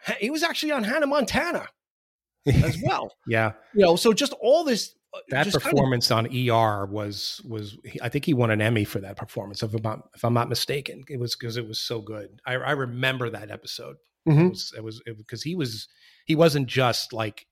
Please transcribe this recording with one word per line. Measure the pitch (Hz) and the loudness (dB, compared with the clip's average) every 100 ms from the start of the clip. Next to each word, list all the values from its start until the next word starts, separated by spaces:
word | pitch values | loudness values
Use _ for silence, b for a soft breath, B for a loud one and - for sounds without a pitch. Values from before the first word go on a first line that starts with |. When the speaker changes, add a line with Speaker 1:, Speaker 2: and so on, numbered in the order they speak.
| - | -8
Speaker 1:
Yeah. | |
Speaker 2:
Ha-, | 233 | -4
he | 226 | -2
was | 311 | 0
actually | 330 - 302 | -2 -2 -2
on | 285 | -2
Hannah | 208 294 277 | -2 0 2
Montana | 294 226 254 339 294 - _ _ _ _ _ _ _ 143 | 2 0 0 -2 -4 -8 _ _ _ _ _ _ _ 2
Speaker 1:
<laughs> | - | 4
Speaker 2:
as | - 165 | 4 0
well. | 175 175 104 - - | -2 -2 -4 -10 -2
Speaker 1:
Yeah. | 113 110 - _ | 2 2 -2 _
Speaker 2:
You | 214 180 | 4 6
know, | 170 | 6
so | 233 | 4
just | 208 269 - | 4 0 0
all | 214 311 320 | 4 4 4
this, | 226 - _ _ | 0 -2 _ _
uh, | - - | -20 -4
Speaker 1:
That | 135 185 | 0 2
Speaker 2:
just | 151 | 0
kinda | 285 143 | 2 2
Speaker 1:
performance | 135 123 - | 2 2 2
on | 113 117 | 2 2
E | 127 123 | 0 2
R | 113 110 101 98 | 4 4 2 -4
was, | 104 104 101 - - 135 | -6 -6 -6 -8 -10 -10
was, | 110 104 104 - | -10 -10 -14 -14
he, | 147 | -8
I | 120 | -4
think | 143 175 | -2 2
he | |
won | 131 117 | 4 4
an | 107 | 4
Emmy | 107 117 101 | 2 2 0
for | 101 | -4
that | 98 101 | -8 -12
performance, | 107 - 101 101 | -12 -10 -10 -6
if | 110 | -4
I'm | 110 | -2
not, | 110 110 - - | -4 -8 -12 -4
if | 117 | 0
I'm | |
not | 120 123 | 2 0
mistaken. | 120 - 139 131 127 135 | -2 -4 -4 -8 -14 -12
It | 135 | -8
was | 120 - | -6 -6
'cause | 117 117 | -6 -8
it | 110 | -8
was | 110 | -8
so | - 117 | -6 -8
good. | 104 107 98 107 127 | -8 -12 -14 -14 -8
I, | 127 | -4
I | 127 | -2
remember | 147 123 123 131 131 120 | -2 -4 -2 -2 -2 -4
that | 107 104 | -6 -12
episode. | 104 - - 123 143 _ _ 160 | -14 -14 -14 -14 -18 _ _ 4
Speaker 2:
Mm-hmm. | 147 180 | 6 6
Speaker 1:
It | |
was, | 185 - 113 | 2 -8 -12
it | |
was, | 110 110 117 | -12 -12 -14
it, | 107 107 | -16 -14
'cause | 110 | -10
he | 147 180 | -6 -4
was, | 127 107 - b b b - | -4 -6 -14 b b b 0
he | 156 | 4
wasn't | 165 143 127 | 6 4 0
just, | 135 127 113 - | 2 2 0 -4
like, | 113 110 - - | -4 -6 -6 -16